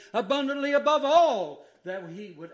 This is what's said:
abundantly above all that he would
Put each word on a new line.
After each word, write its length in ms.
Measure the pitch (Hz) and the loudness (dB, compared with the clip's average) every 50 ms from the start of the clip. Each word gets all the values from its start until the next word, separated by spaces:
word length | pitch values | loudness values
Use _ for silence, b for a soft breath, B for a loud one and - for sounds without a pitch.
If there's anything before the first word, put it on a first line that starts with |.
| B B | B B
abundantly 600 | - 220 214 190 277 285 277 269 285 285 277 285 | -6 -4 -2 -2 -2 -2 -2 -4 -4 -4 -2 0
above 320 | 285 285 226 294 302 294 277 | 0 2 2 2 2 2 2
all 640 | 277 311 339 339 311 247 202 175 147 143 - B B B B - | 4 6 6 6 4 2 -2 -4 -6 -10 -14 B B B B -12
that 260 | 175 185 196 175 165 | -12 -10 -10 -12 -12
he 220 | 165 196 208 190 | -14 -14 -14 -16
would 200 | 165 147 165 165 | -16 -18 -18 -18